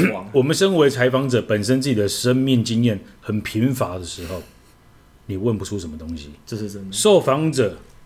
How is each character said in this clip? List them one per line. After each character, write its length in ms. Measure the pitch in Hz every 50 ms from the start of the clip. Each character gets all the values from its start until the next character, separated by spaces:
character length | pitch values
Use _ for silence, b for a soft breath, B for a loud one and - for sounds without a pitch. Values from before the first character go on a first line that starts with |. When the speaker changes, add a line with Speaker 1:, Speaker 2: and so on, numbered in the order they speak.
| 170 - 107
Speaker 1:
花。 120 | 92 95
Speaker 2:
<clears throat> 40 | 104
我 100 | 110 135
们 140 | 127 147 160
身 180 | - 190 196 190
为 120 | 165 147 139
采 200 | 120 123 123 127
访 180 | 131 131 139
者， 140 | 135 120 110
本 200 | 101 - 110 104
身 200 | 101 107 131 131
自 80 | 131 143
己 60 | 123
的 120 | 107 101
生 260 | 98 - - - 123 127
命 300 | 131 131 135 131 120 110
经 220 | 117 113 113 117
验 120 | 120 104 95 B B B B
很 220 | - - 107 107
贫 340 | 104 - - 110 117 135 131
乏 240 | 123 123 90 90 92
的 60 | 90
时 200 | 85 - - 85
候， 140 | 80 92 85 - - - _ _ _ _ _ _ _ _ - _ _ _ _ _
你 100 | - 101
问 220 | 92 101 120 110
不 80 | 95 95
出 120 | - 104
什 120 | 101 87 80
么 80 | 76
东 180 | 78 78 80 82
西。 140 | 78 73 73 73 - -
Speaker 1:
这 100 | - 117
是 160 | 104 107 101
真 100 | 98 101 98 95
的。 40 | 95
Speaker 2:
受 260 | - - 208 202 170
访 320 | - - 135 147 156 160
者 260 | 139 131 117 98 - - - - - - -